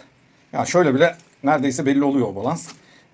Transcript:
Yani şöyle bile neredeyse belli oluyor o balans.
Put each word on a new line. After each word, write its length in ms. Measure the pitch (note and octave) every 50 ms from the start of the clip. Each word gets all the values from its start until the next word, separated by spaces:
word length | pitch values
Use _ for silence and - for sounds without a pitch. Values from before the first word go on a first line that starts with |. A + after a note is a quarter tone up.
| - _ _ _ _ _ _ _ _ _ -
Yani 140 | - A2+
şöyle 280 | - - C3+ - C#3+ B2+
bile 200 | C3+ E3 E3+ E3+ - - _ _ _ -
neredeyse 420 | C#3 D#3 D3 C3 C#3 B2 D3 C#3+
belli 180 | C3+ C#3 C#3 C#3+
oluyor 240 | C#3 C#3 C#3 A#2
o 80 | G#2 G2
balans. 320 | G2 G#2+ C3 E3 E3 - - - - _ _ - - _ _